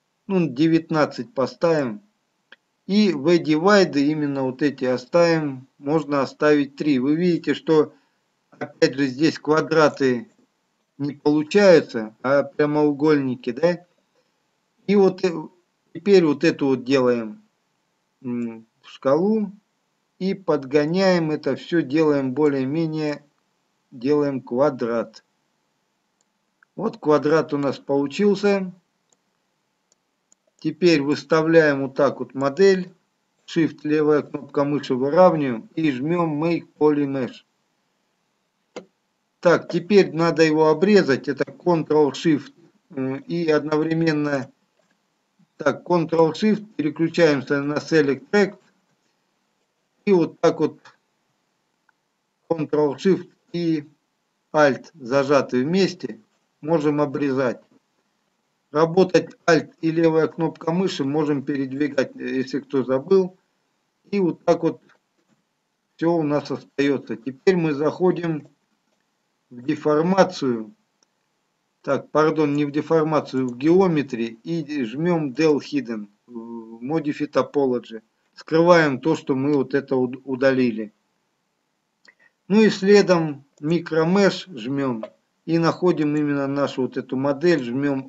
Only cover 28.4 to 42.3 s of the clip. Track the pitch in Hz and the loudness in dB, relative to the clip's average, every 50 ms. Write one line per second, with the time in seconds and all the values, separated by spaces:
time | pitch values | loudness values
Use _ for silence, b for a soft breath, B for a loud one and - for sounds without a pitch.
28.4 | 208 202 196 196 190 180 - _ _ _ _ _ _ _ _ _ _ _ _ _ | 2 0 0 0 -2 -6 -12 _ _ _ _ _ _ _ _ _ _ _ _ _
29.4 | _ _ _ _ _ _ _ _ _ _ _ _ _ _ _ _ _ _ _ _ | _ _ _ _ _ _ _ _ _ _ _ _ _ _ _ _ _ _ _ _
30.4 | _ _ _ _ - 156 151 - 185 175 165 143 139 147 143 135 - - 165 160 | _ _ _ _ -8 -8 -4 0 2 2 4 2 2 0 -4 -4 -2 -2 0 0
31.4 | 156 160 165 165 156 147 139 135 135 131 135 151 143 127 127 - 127 - - 135 | 2 4 4 4 6 4 2 0 -4 -4 -2 0 0 0 0 -4 -10 -10 -6 -4
32.4 | 139 139 139 170 196 196 190 185 175 175 - _ _ _ _ _ _ _ _ _ | -4 -2 0 4 4 4 4 2 -2 -8 -14 _ _ _ _ _ _ _ _ _
33.4 | _ - - 170 156 131 - - - 151 151 156 151 151 151 143 135 - - 147 | _ -6 -2 -2 -2 -2 -2 -6 -4 -2 0 0 2 2 2 2 0 -4 -10 -14
34.4 | 127 - - 147 143 143 147 139 - - 135 123 131 143 156 180 185 180 165 156 | -12 -6 -4 -2 -2 0 -2 -4 -4 -4 -4 -2 -2 2 4 6 6 6 6 2
35.4 | 143 131 117 - - - - 165 160 151 127 123 135 156 175 175 170 160 147 147 | 0 -2 -4 -6 -8 -10 -6 -4 -2 -2 -2 -2 -2 -2 -2 0 -2 -2 -2 -2
36.4 | 160 170 170 156 - - _ - 151 151 147 147 143 139 135 135 123 107 - - | -2 -2 -2 -4 -6 -10 _ 0 2 2 2 2 0 -2 -4 -4 -6 -8 -10 -14
37.4 | - _ _ _ _ _ _ _ _ _ _ _ _ _ _ _ _ _ _ _ | -20 _ _ _ _ _ _ _ _ _ _ _ _ _ _ _ _ _ _ _
38.4 | _ _ _ _ _ _ - - - _ _ _ _ _ _ _ _ _ _ _ | _ _ _ _ _ _ -20 -20 -20 _ _ _ _ _ _ _ _ _ _ _
39.4 | - 175 160 - - - 165 170 170 - 208 196 175 143 143 160 170 165 151 151 | 2 4 4 2 2 -2 -6 -4 0 4 4 4 4 4 2 -2 0 0 2 2
40.4 | 160 156 151 160 156 156 156 151 190 208 208 190 160 135 127 113 - 147 131 - | 2 4 4 4 4 2 2 2 4 4 6 6 4 4 0 -2 -2 -4 -4 -4
41.4 | 147 - - - - 175 175 160 135 - 151 151 151 135 135 - - 170 | -6 -8 -10 -6 -2 0 0 0 0 0 2 2 2 2 0 -2 0 0